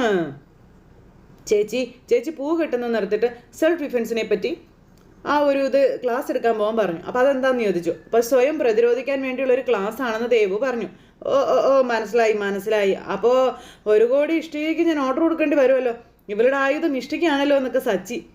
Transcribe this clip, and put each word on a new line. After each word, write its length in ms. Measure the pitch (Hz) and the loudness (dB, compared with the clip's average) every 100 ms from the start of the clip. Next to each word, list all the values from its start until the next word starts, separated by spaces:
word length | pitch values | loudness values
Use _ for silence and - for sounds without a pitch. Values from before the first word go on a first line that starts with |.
| 233 190 156 135 - _ - _ _ - - - - - - | 0 0 -2 -8 -20 _ -20 _ _ -20 -20 -20 -20 -20 -2
ചേച്ചി, 480 | 208 208 254 240 - - | 0 0 -4 -6 -10 -2
ചേച്ചി 200 | 233 240 | 0 0
പൂ 260 | 311 277 330 | -6 -4 -2
കെട്ടുന്നത് 380 | 302 247 240 | -2 -2 -2
നിർത്തിട്ട് 340 | 226 196 208 240 - - | -2 -2 0 -2 -4 -18
സെൽഫ് 280 | - 320 339 | -2 0 0
ഡിഫെൻസിനെ 400 | 277 240 226 226 | -2 -4 -2 -4
പറ്റി 280 | 220 196 240 339 - _ _ - - - - | -2 -2 -2 -8 -12 _ _ -20 -20 -12 -2
ആ 120 | 294 | 0
ഒരു 200 | 294 277 | 2 2
ഇത് 420 | 269 269 269 - | 2 2 2 0
ക്ലാസ് 260 | 247 240 302 | -4 -4 -4
എടുക്കാൻ 280 | 254 233 220 | -2 0 0
പോകാൻ 180 | 208 226 | 0 0
പറഞ്ഞു. 220 | 190 165 - | -2 -4 -4
അപ്പൊ 140 | 247 | 0
അതെന്താന്ന് 440 | 269 262 262 247 | 2 2 0 0
ചോദിച്ചു. 260 | 214 175 170 - | 0 -2 -4 -6
അപ്പൊ 160 | - 226 | -2 0
സ്വയം 380 | 233 262 262 311 | 2 2 2 2
പ്രതിരോധിക്കാൻ 640 | 254 214 233 240 269 277 | 0 2 2 0 -2 -4
വേണ്ടിയുള്ള 320 | 262 254 262 | -4 -2 0
ഒരു 60 | 254 | 0
ക്ലാസ് 420 | 254 220 196 226 | 0 -2 -2 -4
ആണെന്ന് 280 | 254 220 240 | -4 -4 0
ദേവു 280 | 240 208 202 | 2 2 0
പറഞ്ഞു. 300 | 262 240 202 - - _ - | -4 -4 -8 -12 -20 _ -2
"ഓ, 100 | 269 254 | 0 2
ഓ, 80 | 262 | 2
ഓ, 180 | 240 269 | 4 2
മനസ്സിലായി, 500 | 254 226 208 233 226 | 2 -2 0 2 2
മനസ്സിലായി. 600 | 214 202 196 202 214 196 - - | 2 -2 -4 -2 0 2 0 -4
അപ്പോ 200 | 190 220 254 254 233 - - 208 | -2 2 4 2 -2 -12 -8 2
ഒരു 180 | 214 | 4
കോടി 300 | 233 277 302 | 4 4 2
ഇഷ്ടികയ്ക്ക് 480 | 330 226 302 311 320 | -2 -4 -4 -2 0
ഞാൻ 160 | 339 302 | 0 0
ഓർഡർ 200 | 262 262 | 0 0
കൊടുക്കേണ്ടി 360 | 330 226 302 294 | 0 2 2 4
വരുമല്ലോ. 380 | 254 262 254 233 - _ - | 4 2 0 -6 -12 _ -8
ഇവളുടെ 280 | 208 247 277 | 0 2 2
ആയുധം 400 | 269 294 330 262 | 0 0 -2 -4
ഇഷ്ടികയാണല്ലോ" 600 | 247 302 330 277 285 277 | -6 -2 0 2 2 2
എന്നൊക്കെ 220 | 262 247 | 0 -2
സച്ചി. 480 | 254 196 - 240 - | -2 -2 -4 -10 -12